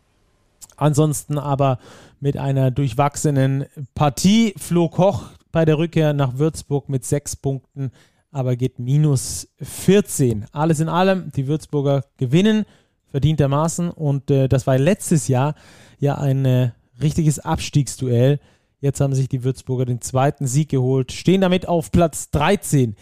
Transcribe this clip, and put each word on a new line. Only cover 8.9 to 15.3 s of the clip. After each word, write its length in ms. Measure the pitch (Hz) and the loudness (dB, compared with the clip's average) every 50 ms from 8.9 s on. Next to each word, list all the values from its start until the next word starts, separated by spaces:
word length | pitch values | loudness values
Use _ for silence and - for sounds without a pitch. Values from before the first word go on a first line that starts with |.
| 139 147 151 151 139 123 - - - - - - _ _ | 2 2 2 2 2 0 -2 -6 -10 -10 -12 -16 _ _
vierzehn. 840 | 143 - - - - - 190 208 202 - - - 135 123 110 104 101 - - | -16 -14 -14 -2 2 4 4 4 2 0 -2 0 0 0 0 -2 -6 -8 -6
Alles 260 | 147 151 165 160 143 | -2 -2 0 0 0
in 100 | 160 160 | -2 0
allem, 420 | 160 170 185 196 190 185 160 151 - | 0 2 2 2 2 0 -4 -6 -6
die 120 | 143 135 | -4 -2
Würzburger 580 | 131 156 151 - - - 147 139 143 139 139 131 - _ | -2 -4 -4 -4 -4 -4 -2 0 0 0 0 -2 -6 _
gewinnen 480 | _ 131 117 139 170 196 220 214 214 208 - _ _ _ _ _ _ _ _ | _ -2 2 2 4 4 4 2 0 -2 -6 _ _ _ _ _ _ _ _
verdientermaßen. 800 | - 139 123 151 160 147 147 135 139 147 160 170 - - 175 175 | -4 0 0 2 2 2 2 2 2 0 0 -2 -2 -4 -6 -6
Und, 420 | - - 160 143 139 139 - - | -6 -4 -2 -2 -2 -2 -2 0
äh, 180 | 143 135 135 127 | 2 2 2 2
das 160 | 139 131 - | 0 0 2
war 120 | - 131 | 0 0
letztes 500 | 131 139 165 214 - - - 180 147 - | 2 2 2 0 0 0 0 0 0 0
Jahr 280 | - | 0